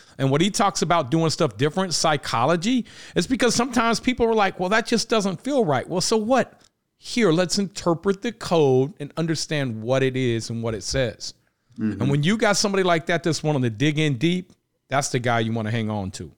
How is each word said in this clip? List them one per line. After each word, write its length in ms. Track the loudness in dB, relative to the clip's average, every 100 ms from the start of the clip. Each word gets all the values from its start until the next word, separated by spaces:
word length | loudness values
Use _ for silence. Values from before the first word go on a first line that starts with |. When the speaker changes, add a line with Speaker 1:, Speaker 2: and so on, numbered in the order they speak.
| -20 -4
Speaker 1:
And 120 | 0
when 100 | 2
he 100 | 2
talks 320 | 2 0 0
about 280 | 2 2 2
doing 200 | 0 0
stuff 260 | 2 -2 0
different, 380 | -2 0 -2
psychology, 880 | 0 0 0 0 0 2 2 0 0 -2 -10 -6 -4
it's 100 | -2
because 280 | 0 2
sometimes 460 | 2 0 0 0 0
people 260 | -2 0 0
are 80 |
like, 260 | 2 0 0
"Well, 80 | 0
that 180 | 0 2
just 220 | 0 0
doesn't 320 | 0 0 -4
feel 240 | -2 0
right." 240 | 2 0 0
Well, 120 | -2
so 160 | 0 0
what? 440 | 2 2 0 -6 _ _ _ _
Here, 340 | -6 2 4
let's 260 | 4 2 -2
interpret 640 | -4 -2 -2 0 0 -2
the 120 | -4
code 600 | -8 -2 2 4 4 2 -4
and 100 | -10 -6
understand 640 | -4 -4 -4 -4 -4 -4
what 220 | -2 2
it 140 | 2 2
is 340 | 0 -2 -4
and 120 | -6
what 120 | -6
it 80 | -6
says. 500 | -4 -2 -2 -4 -12 -14 _ _ _ -6
Speaker 2:
Mm-hmm. 240 | -4 -2
Speaker 1:
And 80 | 0
when 120 | 2
you 140 | 2 2
got 220 | 2 2
somebody 240 | 0 2
like 240 | 2 0 0
that 160 | -2
that's 200 | 0 -2
wanting 200 | 0 0
to 80 | 0
dig 280 | 0 0 2
in 200 | 0 0
deep, 340 | 0 -2 -4 _ _ _ _
that's 200 | -2 -2
the 100 | -2
guy 220 | 0 0
you 120 | 0
wanna 180 | -2 -2
hang 180 | -2 -2
on 220 | -4 -6
to. 180 | -8 -14